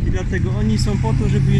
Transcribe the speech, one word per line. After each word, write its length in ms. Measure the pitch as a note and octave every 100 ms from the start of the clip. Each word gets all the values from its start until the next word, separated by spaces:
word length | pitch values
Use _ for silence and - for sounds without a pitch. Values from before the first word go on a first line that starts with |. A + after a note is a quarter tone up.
| -
I 40 |
dlatego 460 | G#3 - F#3+ - G3+
oni 200 | G#3+ G#3
są 200 | G3+ G3
po 160 | -
to, 160 | - G3+
żeby 220 | - -